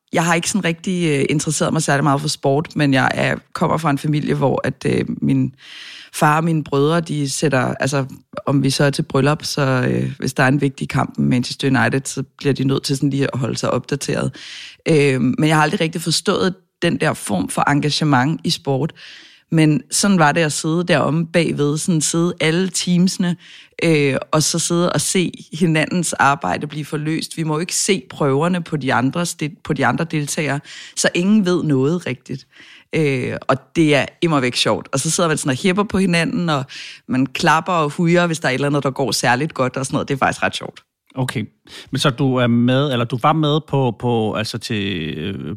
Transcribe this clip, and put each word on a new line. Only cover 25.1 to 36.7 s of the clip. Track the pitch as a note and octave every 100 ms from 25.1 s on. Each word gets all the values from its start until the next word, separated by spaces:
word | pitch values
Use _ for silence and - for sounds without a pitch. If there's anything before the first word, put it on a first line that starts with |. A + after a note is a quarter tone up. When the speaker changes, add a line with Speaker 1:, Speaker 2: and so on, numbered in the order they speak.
| F#3+ E3 - -
Speaker 1:
hinandens | D3+ E3+ D#3 - F3+ D#3+
arbejde | - C3+ C#3+ F3+ - D3+
blive | D3+ C#3+
forløst. | D3+ D3+ D#3+ - -
Vi |
må | D#3+
jo | D3+
ikke | F3+ -
se | - G3 -
prøverne | - D3 C3+ E3+ F3+
på | E3 D3+
de | C3
andre | A#2 C3 E3 F3
sti-, | - D3+ F3+
på | -
de | C#3+ A#2+
andre | - E3
deltagere, | D#3 C#3+ - D3 C#3 - - - -
så | -
ingen | F3 F#3+ G#3+ F3+
ved | F3+
noget | D3+ C3+ C3+ F3 -
rigtigt. | B2 - C#3+ - - - - _ D#3+
Øh, | D3 C3 A#2 G#2+ -
og | C3+ - -
det | D3+ C#3+
er | G2 -
immervæk | E3+ D3 B2+ -
sjovt. | - G2 -
Og | C3+
så | D#3+
sidder | D#3+ E3+
man | D3
sådan | D3
og | B2+
hipper | F#3+ F#3
på | G3 F#3+
hinanden, | F#3+ E3+ D#3+ - E3+
og | C#3+ C3